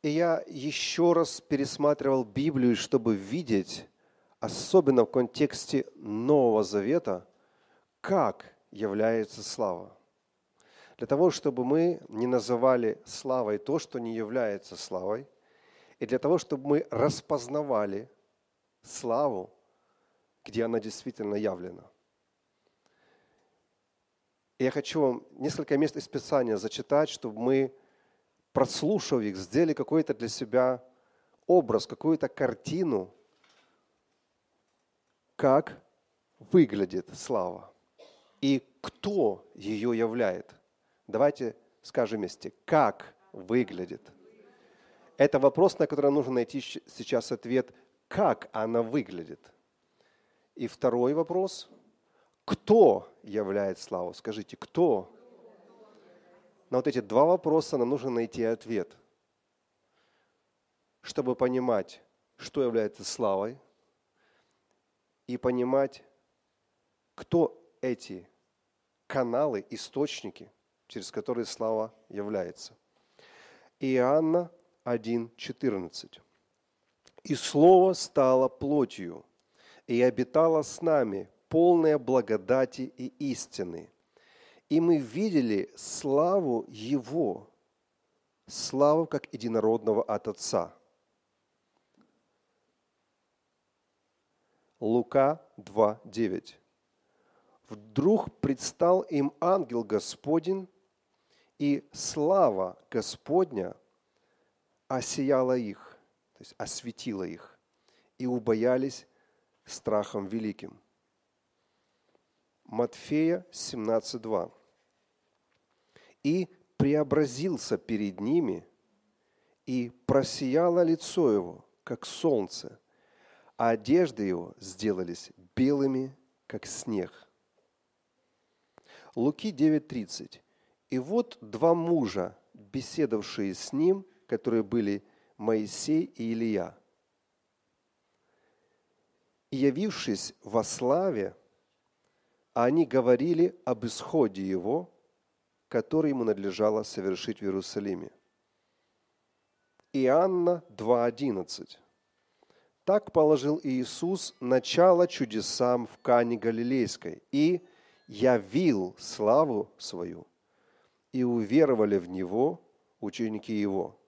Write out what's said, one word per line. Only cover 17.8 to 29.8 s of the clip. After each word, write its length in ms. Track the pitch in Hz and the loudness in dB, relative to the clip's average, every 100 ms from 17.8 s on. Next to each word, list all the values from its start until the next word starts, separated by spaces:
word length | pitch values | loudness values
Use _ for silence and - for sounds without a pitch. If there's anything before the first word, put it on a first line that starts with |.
| 104 98 123 _ _ _ _ _ _ _ | -2 -6 -10 _ _ _ _ _ _ _
славу, 720 | - - 123 117 147 101 92 _ _ _ _ _ _ _ _ _ | -16 -10 -4 0 0 -2 -8 _ _ _ _ _ _ _ _ _
где 220 | - 110 113 | -10 -4 -2
она 140 | 117 | -2
действительно 560 | 107 - - - 104 104 | -4 -10 -12 -8 -6 -2
явлена. 520 | 107 90 90 87 - _ _ _ _ _ _ _ _ _ _ _ _ _ _ _ _ _ _ _ _ _ _ _ _ _ _ _ | -2 -4 -12 -16 -20 _ _ _ _ _ _ _ _ _ _ _ _ _ _ _ _ _ _ _ _ _ _ _ _ _ _ _
И 60 | |
я 80 | 127 | -2
хочу 300 | 147 143 160 | -2 -4 0
вам 260 | 139 123 - | 0 0 -10
несколько 460 | - 139 165 151 143 | -8 -6 -6 -2 2
мест 180 | 151 151 | 2 -2
из 120 | - | -8
Писания 500 | 139 - 143 120 107 | -10 -2 0 2 -2
зачитать, 520 | 107 - 131 143 151 | -4 -8 0 0 0
чтобы 300 | - 123 107 | -4 -10 -4
мы, 360 | 120 135 135 - _ _ _ _ _ _ _ | 2 2 2 -4 _ _ _ _ _ _ _
прослушав 680 | - 131 - 151 208 - 131 | 2 2 2 0 0 0 0
их, 160 | 104 95 | 0 -6
сделали 360 | 95 135 165 | -2 2 2
какой-то 400 | 151 | 0